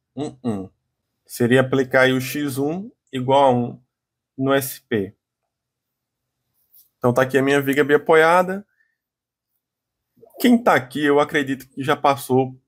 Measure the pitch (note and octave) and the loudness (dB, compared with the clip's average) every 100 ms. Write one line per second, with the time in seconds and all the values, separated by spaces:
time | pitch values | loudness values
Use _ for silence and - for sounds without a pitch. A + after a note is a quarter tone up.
0 | _ - D3 - A#2+ G2+ F#2 _ _ _ | _ -12 -12 -10 -8 -8 -10 _ _ _
1 | _ _ _ - A#2+ B2+ B2+ C3+ B2+ C3 | _ _ _ -2 2 2 2 -2 0 2
2 | C3 C3 C3 D3+ D3 B2+ C#3+ F3+ A3+ - | 2 0 -6 -8 -6 -6 -6 -6 -12 -20
3 | _ C3 B2+ C#3 C#3 A#2+ A#2+ B2 _ _ | _ -8 -2 2 2 0 -4 -12 _ _
4 | _ _ _ - C3+ C#3 C3 - _ A2+ | _ _ _ -6 -2 -2 -4 -12 _ -6
5 | F#2+ - _ _ _ _ _ _ _ _ | -6 -12 _ _ _ _ _ _ _ _
6 | _ _ _ _ _ _ _ _ _ _ | _ _ _ _ _ _ _ _ _ _
7 | B2 B2 C3 C3+ C3+ C#3+ C#3 C#3 C#3 D3 | 0 0 0 0 2 0 0 -2 0 0
8 | D#3+ D#3+ D#3+ F3+ F3+ G3 - _ _ _ | 4 4 6 4 0 -6 -14 _ _ _
9 | _ _ _ _ _ _ _ _ _ _ | _ _ _ _ _ _ _ _ _ _
10 | _ _ _ - B3 A#3 G#3+ D3+ B2+ C#3+ | _ _ _ -2 2 4 4 2 0 -2
11 | D3 C#3+ D3 D#3 C3+ C3 - - C3+ C#3+ | 2 2 2 -2 -4 -6 -10 -6 -4 0
12 | C#3+ C3+ - B2+ C3 C3 | 0 -2 0 0 0 -6